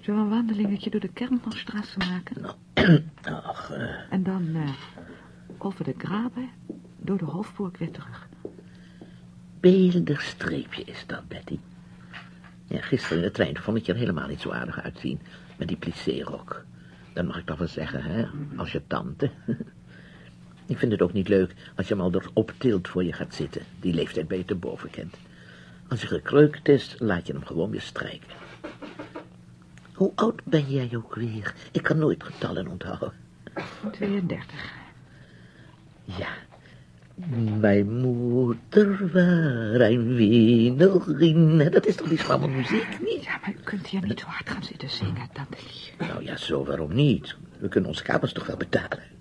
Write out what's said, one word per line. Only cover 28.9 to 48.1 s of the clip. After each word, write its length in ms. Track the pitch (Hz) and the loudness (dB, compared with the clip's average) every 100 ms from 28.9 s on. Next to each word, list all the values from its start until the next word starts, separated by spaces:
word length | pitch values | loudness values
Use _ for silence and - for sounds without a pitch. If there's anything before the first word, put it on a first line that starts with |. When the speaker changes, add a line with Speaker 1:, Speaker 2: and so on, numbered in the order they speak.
| - 302 311 - - - - - - - - | -14 -14 -14 -18 -20 -20 -20 -20 -20 -20 -2
Speaker 2:
Hoe 160 | 190 | -2
oud 260 | - 214 226 | 2 0 0
ben 260 | - 160 139 | 0 0 2
jij 200 | 135 123 117 | -2 -2 -4
ook 180 | 110 | -6
weer? 400 | - 117 110 101 - - | -6 -6 -6 -8 -12 -6
Ik 100 | 175 | -4
kan 160 | - 156 | 0 2
nooit 260 | 156 92 | 2 0
getallen 440 | - - - 95 95 | -4 -8 -6 -6 -8
onthouden. 440 | 90 95 - - - - - - - - - 208 | -10 -10 -8 -8 -10 -20 -20 -14 -12 -12 -10 -12
Speaker 1:
Tweeëndertig. 800 | 208 208 202 175 - - - - - - - - - - - - - - - - - | -6 -2 -2 -2 -6 -10 -14 -14 -14 -20 -20 -20 -20 -20 -20 -20 -20 -20 -20 -20 -20
Speaker 2:
Ja. 240 | - 90 - - - - - - - - - - 180 117 110 107 | -14 -10 -10 -10 -16 -20 -20 -20 -20 -20 -20 -12 -6 -2 0 2
Mijn 380 | 107 101 101 117 | 6 6 4 2
moeder 960 | 127 120 123 120 127 113 - - 208 196 196 | 0 0 2 2 2 0 2 6 6 4 2
was 680 | 165 175 175 160 120 110 120 113 | 4 6 6 4 0 2 6 6
een 260 | 123 117 | 6 4
Wienerin. 1600 | 123 107 117 110 120 117 127 185 190 - 147 165 156 160 160 151 | 6 8 10 10 8 6 6 6 6 2 4 6 8 8 8 6
Dat 160 | 196 - | 6 4
is 100 | 185 | 0
toch 120 | - | 0
die 100 | 160 | 0
schramme 300 | - 139 139 | 2 2 2
muziek, 500 | 131 127 220 226 - | 0 0 0 0 -6
niet? 240 | 359 359 | -4 -4
Speaker 1:
Ja, 140 | - - | -4 -8
maar 80 | - | -8
u 100 | 196 | -10
kunt 220 | - 208 - | -8 -8 -6
hier 160 | 190 190 | -4 -4
niet 140 | 202 | -4
zo 60 | - | -6
hard 240 | - - | -10 -8
gaan 120 | - | -8
zitten 280 | - - 139 | -10 -10 -8
zingen, 380 | - 104 - 123 | -4 -4 -4 -8
tante 240 | - 139 - - | -12 -12 -12 -16
Lie. 420 | - - - - | -16 -18 -10 -8
Speaker 2:
Nou 160 | - | -6
ja, 120 | - - | -8 -10
zo, 280 | - 71 | -4 -4
waarom 300 | 69 71 76 | -2 -4 -2
niet? 420 | 95 147 104 - - - - | 4 4 4 0 -16 -18 -8
We 100 | 95 | 0
kunnen 220 | 104 90 | 0 0
onze 120 | 80 | -4
kamers 300 | - | -2